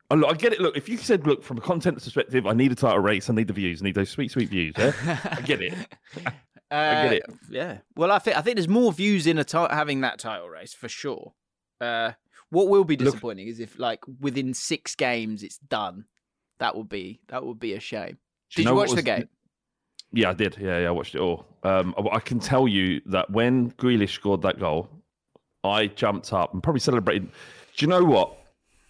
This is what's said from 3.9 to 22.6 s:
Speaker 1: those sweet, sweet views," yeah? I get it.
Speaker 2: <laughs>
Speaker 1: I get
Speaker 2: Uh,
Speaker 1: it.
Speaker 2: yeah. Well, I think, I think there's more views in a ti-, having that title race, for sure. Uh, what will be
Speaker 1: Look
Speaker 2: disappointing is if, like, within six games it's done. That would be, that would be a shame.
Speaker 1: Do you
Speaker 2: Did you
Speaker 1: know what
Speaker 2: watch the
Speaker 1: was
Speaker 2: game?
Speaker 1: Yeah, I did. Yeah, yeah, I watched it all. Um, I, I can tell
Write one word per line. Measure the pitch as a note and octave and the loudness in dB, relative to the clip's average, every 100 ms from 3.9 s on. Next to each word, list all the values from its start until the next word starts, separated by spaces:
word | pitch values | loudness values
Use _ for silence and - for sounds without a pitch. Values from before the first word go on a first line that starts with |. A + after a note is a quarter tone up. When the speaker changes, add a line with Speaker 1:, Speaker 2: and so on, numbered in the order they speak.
| F#2+ | -2
Speaker 1:
those | G2 | -2
sweet, | - C3+ | -4 -4
sweet | C3 A2 | -2 -2
views," | F#2+ D#2+ - | -2 -2 0
yeah? | A#2 D3 C#3+ D#3+ - | 0 0 -4 -4 -6
I | B2+ | -6
get | B2 C3+ | -4 -4
it. | F#2 | -4
Speaker 2:
<laughs> | F3+ - - _ - F3 - _ _ _ | -8 -12 -18 _ -12 -10 -10 _ _ _
Speaker 1:
I | D3 D#3 D3+ | 0 2 2
get | D#3 | 2
Speaker 2:
Uh, | G#2+ | 2
Speaker 1:
it. | - - - | -2 -12 -12
Speaker 2:
yeah. | B2 E3+ G#2 - - | -8 -8 -10 -14 -2
Well, | E3 | 2
I | G3+ | 2
think, | - E3+ | 2 0
I | |
think | E3+ A#3 | 0 0
there's | E3 | 2
more | G#3+ A#3+ | 4 4
views | D#3+ G3+ G3+ D#3 | 4 2 4 4
in | D#3+ | 2
a | |
ti-, | C#3+ D#3+ C#3 | 2 0 0
having | D3+ D3+ C#3 | 0 -2 0
that | B2+ - | -2 -4
title | A2+ G#2 F2 | -8 -8 -10
race, | D#2+ G2+ | -16 -18
for | - A#2 | -16 -14
sure. | - C#3+ A#2+ - - _ _ _ _ | -10 -8 -8 -12 -20 _ _ _ _
Uh, | A#2+ A#2 A2+ A2+ _ _ _ | -4 -2 -2 -4 _ _ _
what | E3 F#3+ | 0 4
will | G3+ F3+ | 4 4
be | C#3+ | 2
Speaker 1:
Look | C3 | 2
Speaker 2:
disappointing | B2 A#2+ G2+ G2+ | 0 -6 -10 -10
is | A#2 | -12
if, | A2+ - | -12 -6
like, | B2 A2 - C3 | -4 -4 -10 -8
within | C#3 C3+ C3 | -4 -4 -4
six | B2+ - D#3+ - - | -6 -6 -6 -6 -4
games | C3 A#2+ A2 G#2+ | -2 -2 -4 -6
it's | G2+ - | -10 -18
done. | C#3+ A2 G2 F2+ - _ _ _ _ _ | -6 -4 -4 -8 -18 _ _ _ _ _
That | A#2+ - | -4 -4
would | A2 | -8
be, | G#2 F#2 A2 _ | -10 -10 -14 _
that | B2+ C3 | -10 -10
would | A2+ | -8
be | A#2 | -8
a | G2 | -8
shame. | - A2 F2+ | -8 -10 -10
Speaker 1:
Do | |
you | F2 _ _ _ - | -14 _ _ _ -2
Speaker 2:
Did | |
you | A2+ | 2
Speaker 1:
know | C3 | 4
what | G3+ | 4
Speaker 2:
watch | |
the | B2 | 0
Speaker 1:
was | |
Speaker 2:
game? | B2+ G#2+ - _ _ _ _ _ _ - - | 0 -2 -4 _ _ _ _ _ _ -20 -6
Speaker 1:
Yeah, | A2+ G2 | 0 2
I | |
did. | F2+ G#2 F#2+ | 2 -2 -2
Yeah, | G2 F2 | -4 0
yeah, | F2 | 0
I | |
watched | F2 C#2 - | -2 -4 -2
it | |
all. | F2+ E2 - _ | -2 -2 -8 _
Um, | F#2+ F#2+ F2+ F2+ | 0 2 0 -2
I, | G#2 - | -2 -2
I | |
can | - A#2+ | -2 -4
tell | - B2+ | 0 2